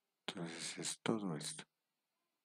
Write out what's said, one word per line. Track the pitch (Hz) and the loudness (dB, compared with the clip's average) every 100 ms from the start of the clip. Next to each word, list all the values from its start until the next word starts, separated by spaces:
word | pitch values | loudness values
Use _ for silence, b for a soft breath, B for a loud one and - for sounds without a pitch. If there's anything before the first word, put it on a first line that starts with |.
| _ _ - | _ _ -6
Entonces | 87 85 85 - 87 | -4 -4 -4 -4 -2
es | 82 - | -2 0
todo | - 110 98 76 | 2 4 4 0
esto. | 76 - - _ _ _ _ _ _ _ | -2 -6 -10 _ _ _ _ _ _ _